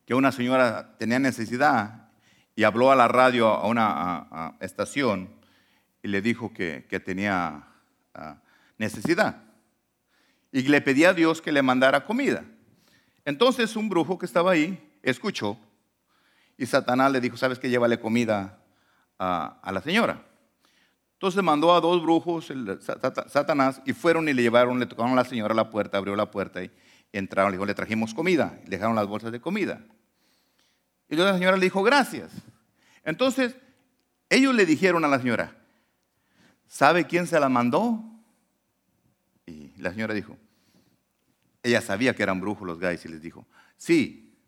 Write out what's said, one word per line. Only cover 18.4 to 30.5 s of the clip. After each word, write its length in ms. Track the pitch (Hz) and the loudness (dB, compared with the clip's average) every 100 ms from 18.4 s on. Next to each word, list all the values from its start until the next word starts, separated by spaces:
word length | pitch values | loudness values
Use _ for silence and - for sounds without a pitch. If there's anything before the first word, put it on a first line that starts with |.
| 92 - _ _ _ _ _ _ | -4 -14 _ _ _ _ _ _
a, 400 | 92 87 65 - | -4 -2 -4 -10
a 80 | - | -8
la 100 | 95 | -8
señora." 420 | 135 202 170 76 - _ _ _ _ _ _ _ _ | -2 -2 -2 -4 -14 _ _ _ _ _ _ _ _
Entonces 280 | _ 190 180 | _ -4 0
mandó 320 | 180 147 165 175 | 0 2 4 4
a 60 | |
dos 220 | 160 180 | 4 0
brujos, 480 | 160 165 165 165 160 | 2 0 0 -8 -8
el, 280 | 135 107 92 | -10 -8 -10
Sa-, 200 | - - | -10 -6
Sata-, 280 | 131 127 - | -4 -6 -2
Satanás, 540 | 139 143 147 131 131 - | -2 0 0 0 0 -6
y 80 | |
fueron 360 | - 170 165 156 | -2 2 2 2
y 40 | |
le 100 | 131 | 2
llevaron, 360 | 117 120 123 127 | 4 4 4 0
le 60 | 117 | -4
tocaron 280 | - 117 | -4 0
a 20 | 127 | 2
la 100 | 123 | 0
señora 300 | 123 107 139 | -2 -2 -2
la 160 | 110 | -2
puerta, 260 | 107 98 101 | -2 -4 -4
abrió 180 | 95 101 | -4 -4
la 140 | 107 | -4
puerta 340 | 104 92 90 | -4 -8 -8
y 80 | 92 _ _ _ _ | -14 _ _ _ _
entraron, 400 | 104 95 95 98 | -10 -6 0 0
le 60 | 92 | 0
dijo, 80 | 101 | -6
"Le 80 | |
trajimos 400 | 98 95 110 113 | -6 -6 -4 -4
comida", 460 | 113 170 170 95 - | -4 -2 0 0 -6
y 80 | - | -12
le 80 | 92 | -6
dejaron 180 | 107 113 | -2 -2
las 120 | 101 | -2
bolsas 240 | 107 113 | -6 -10
de 100 | 117 | -10
comida. 420 | 165 208 147 78 - _ _ _ _ _ _ | -8 -6 -6 -8 -14 _ _ _ _ _ _